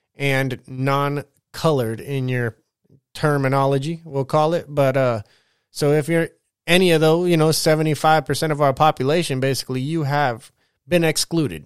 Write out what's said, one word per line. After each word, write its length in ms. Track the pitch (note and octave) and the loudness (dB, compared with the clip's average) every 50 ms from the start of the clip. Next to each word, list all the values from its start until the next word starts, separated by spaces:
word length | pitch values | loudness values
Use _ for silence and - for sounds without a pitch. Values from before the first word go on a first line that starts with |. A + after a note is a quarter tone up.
| _ _ _ | _ _ _
and 440 | - C#3 C#3 C3+ C3+ C3+ C3 B2+ A#2 - | -4 -2 0 0 0 0 -2 -6 -8 -12
non-colored 1300 | - C3 B2+ C3+ C#3 C#3 C#3 C#3+ C#3+ C#3+ D3 C3+ - _ _ _ _ - - - D#3+ D3+ C3 A#2+ A2 A2+ G#2+ | -12 -8 -4 -2 0 0 0 0 -2 -2 -4 -8 -10 _ _ _ _ -8 -2 0 0 2 0 0 -2 -4 -8
in 280 | - - C#3+ C3+ B2+ B2+ | -8 -8 -6 -4 -4 -2
your 280 | B2+ B2 A#2+ A2+ - _ _ _ _ _ _ _ _ _ _ _ - | -2 -2 -2 -4 -6 _ _ _ _ _ _ _ _ _ _ _ -8
terminology, 840 | - - D3+ D3 C#3 C3+ C3 C3+ C3+ C3+ C#3 C#3 C#3 C3+ D#3+ E3+ E3 E3 | -2 0 0 2 2 2 0 2 2 2 2 0 0 -2 -4 -8 -10 -10
we'll 200 | D#3+ C#3 C#3 C3 | -8 -6 -6 -4
call 300 | - - D#3 D#3 D#3+ E3+ | 0 0 2 2 2 0
it. 120 | E3 - C#3+ | -2 -4 -4
But, 280 | D3 C#3+ C#3 C3 C3 | -2 0 0 2 2
uh, 260 | C3+ C3 B2+ A#2 A2 G#2 - _ _ _ _ _ _ _ _ | 2 0 0 0 -2 -6 -10 _ _ _ _ _ _ _ _
so 220 | _ - D#3 C#3+ D3 | _ -2 0 0 2
if 160 | D#3 C#3+ D3+ | 0 0 0
you're 220 | E3+ E3 E3 - - _ _ _ _ _ _ | 0 -2 -2 -2 -6 _ _ _ _ _ _
any 240 | D#3 E3+ F#3 F#3+ F3 | 0 2 4 4 4
of 100 | E3 D#3 | 4 4
those, 300 | D#3+ D#3 D#3+ E3+ F3+ F3 | 4 4 4 2 2 2
you 60 | F3 | 2
know, 160 | D#3+ D#3 D#3+ D3+ | 4 4 2 2
seventy-five 760 | - - D#3+ D#3 D#3 D#3+ D#3 D3 - - D#3 D#3 D#3 D3+ | 2 2 2 2 2 2 0 -2 0 2 2 4 2 2
percent 260 | - C#3+ - D#3+ D#3 D3+ | -2 -4 -2 -2 -2 -2
of 80 | C#3+ | 0
our 140 | D3 C#3 B2+ | 0 0 2
population, 640 | - D#3+ D#3 D3 - C3 C3+ D#3 F3+ D#3+ - C#3 C3 | 4 2 2 2 2 0 0 0 0 -2 -2 -4 -2
basically, 420 | C3 C3+ C3+ - - - B2+ C3 | -2 -2 -2 -4 -6 -6 -6 -6
you 220 | C3 D3 E3 E3 D3 | -4 -4 -4 -4 -2
have 480 | C3+ C#3+ D3 D3 C3 A#2 A2 - - _ _ _ _ _ _ _ C3+ | -2 0 0 0 0 -2 -4 -10 -18 _ _ _ _ _ _ _ -2
been 160 | F3 F3 E3 | 0 2 2
excluded. 600 | D#3+ D#3 - - - E3 E3 D3+ A2+ E2+ D#2 - | 2 0 -2 -4 -2 -2 -2 -2 -2 -4 -8 -14